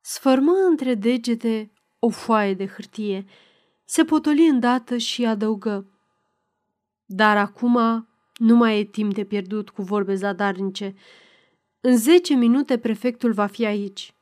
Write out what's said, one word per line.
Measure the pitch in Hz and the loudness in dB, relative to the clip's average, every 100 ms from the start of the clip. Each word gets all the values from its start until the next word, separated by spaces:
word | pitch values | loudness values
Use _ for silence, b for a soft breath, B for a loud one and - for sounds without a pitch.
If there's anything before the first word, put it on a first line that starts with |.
Sfărmă | - - 269 262 285 | -14 -4 0 2 2
între | 381 370 311 254 | 2 2 0 0
degete | 233 220 247 233 233 233 220 214 _ _ _ | -2 0 -2 -2 -4 -2 -4 -8 _ _ _
o | 226 | -2
foaie | 226 - 220 202 | -2 0 0 2
de | 190 190 | -2 -6
hârtie, | - - - 208 190 196 b b b b b | -10 -16 -8 -6 -6 -10 b b b b b
se | _ - - | _ 0 2
potoli | 311 302 294 330 | 2 2 4 4
îndată | 262 240 254 240 240 | 4 0 -2 -4 -6
și | 226 - 240 | -6 -4 -2
adăugă: | 214 214 214 220 202 196 _ _ _ _ _ _ _ _ _ _ _ _ | -2 -2 -4 -4 -8 -10 _ _ _ _ _ _ _ _ _ _ _ _
„Dar | 190 214 208 | 0 2 2
acum | 202 - 240 240 226 226 226 _ _ - | 0 -2 0 2 2 -2 -8 _ _ 0
nu | 226 233 | 4 6
mai | 226 214 | 4 0
e | |
timp | 208 214 214 | -4 -4 -4
de | 202 196 | -4 -4
pierdut | 202 185 214 208 | -6 -6 -8 -8
cu | - | -12
vorbe | 185 208 196 196 | -6 -4 -2 -4
zadarnice. | 202 185 202 185 196 190 202 196 b b b b b b _ _ | -4 -2 -4 -2 -6 -6 -12 -14 b b b b b b _ _
În | 254 247 | 2 2
zece | 233 349 349 | 6 4 4
minute | 269 240 254 285 240 | 2 4 2 0 -2
prefectul | 233 214 247 240 240 | -2 -2 -4 -2 -2
va | 208 202 | 0 -4
fi | 208 220 | -2 -4
aici. | 208 202 196 - _ | -2 -6 -12 -20 _